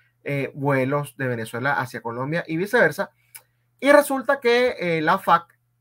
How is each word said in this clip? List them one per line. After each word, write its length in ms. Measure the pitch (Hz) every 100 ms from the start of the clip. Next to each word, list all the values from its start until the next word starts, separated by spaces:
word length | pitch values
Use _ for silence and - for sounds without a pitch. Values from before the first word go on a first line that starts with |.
| _ _
eh, 280 | - 143 131 151
vuelos 600 | 139 135 131 147 143 -
de 100 | 127
Venezuela 460 | 117 110 117 139
hacia 280 | 92 127 117
Colombia 420 | 117 117 135 170 160
y 100 | 160
viceversa. 540 | 202 240 165 151 202 _ _ - _ _ _ _
Y 120 | 269
resulta 480 | 294 285 269 269 277
que, 360 | 233 240 247 -
eh, 220 | 175 160
la 180 | 156 190
fac, 380 | - 165 - _ _ _